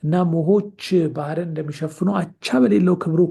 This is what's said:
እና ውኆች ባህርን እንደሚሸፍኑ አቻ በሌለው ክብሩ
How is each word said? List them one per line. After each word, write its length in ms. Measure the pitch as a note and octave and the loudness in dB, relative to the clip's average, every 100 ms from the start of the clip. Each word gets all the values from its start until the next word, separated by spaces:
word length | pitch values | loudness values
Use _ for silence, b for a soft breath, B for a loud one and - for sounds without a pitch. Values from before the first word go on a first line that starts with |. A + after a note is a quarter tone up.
እና 100 | D3+ F3 F3+ | -2 0 2
ውኆች 560 | E3 D#3 G3+ G#3 - - F#3 D#3 | 0 2 2 0 -8 -2 0 0
ባህርን 380 | D3+ D3 D#3 F3 | -4 -6 -6 -6
እንደሚሸፍኑ 640 | D#3 D3 D3 D#3 - F3+ G3 | -8 -8 -8 -8 -4 -2 -2
አቻ 440 | E3+ - - B3+ | -4 -8 -2 2
በሌለው 360 | B3 G#3 F3+ F3+ | 4 4 4 2
ክብሩ 240 | - D#3+ E3+ | 0 2 0